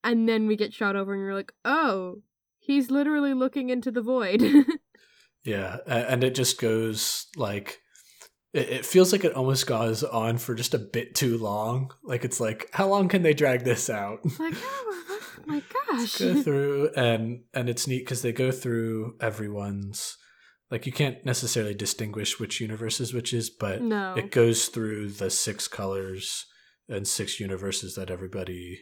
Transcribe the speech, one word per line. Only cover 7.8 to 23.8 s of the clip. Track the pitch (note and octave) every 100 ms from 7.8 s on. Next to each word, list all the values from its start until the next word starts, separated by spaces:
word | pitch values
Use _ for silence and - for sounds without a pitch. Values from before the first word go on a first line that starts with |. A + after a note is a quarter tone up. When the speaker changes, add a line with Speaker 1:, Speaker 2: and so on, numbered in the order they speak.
| _ - - - - _ _
Speaker 2:
it, | D3+ C3
it | B2+ -
feels | F#3 F#3
like | G3
it | F3
almost | C3 C3 C3 -
goes | A2+ A#2 A2
on | D3 A2+ A2+ A#2+
for | -
just | A#2 A#2+ B2
a |
bit | G#2 A#2 A2 -
too | C3 A#2
long. | G#2+ G#2 A2 B2 C3 -
Like, | A3+ B2
it's | B2 -
like, | A2+ A2 -
how | - G3
long | G3+ F#3
can | F#3
they | E3
drag | D3 C#3+ B2+
this | B2 A#2 -
out? | G#2+ G2+ G#2+
Speaker 1:
It's | D3+ -
like, | D#4+ D#4+
"Oh, | B4+ C#5 A#4 F#4 E4+ G#4 - - D#4
my | D4
Speaker 2:
<laughs> | - B4+ C#5+
Let's | C4+ A3+ -
Speaker 1:
gosh." |
Speaker 2:
go | G3 A3+
through, | B3 C#3 C#3+ C#3 D3+ C#3+
and, | A#2+ A2+ A2+ A#2+ _ C3
and | A#2+
it's | A#2+ -
neat | B2+ B2+
'cause | B2
they | B2
go | A2+ B2+
through | B2+ B2+ A#2 A2+ A2 A2 -
everyone's, | A#2 G#2+ G#2 G#2 G2+ G2 G2+ G#2+ - - _ _ _ _ _
like, | A#2 C3+
you |
can't | B2 C#3+ - C3
necessarily | A#2+ A#2+ A#2+ G#2
distinguish | G#2 G2+ - G#2+ G#2+ G2+ -
which | A2 -
universe | A2 A2 A2+ -
is | A#2
which | A#2+ A#2+
is, | A#2+ A2
but | _ G#2 F#2+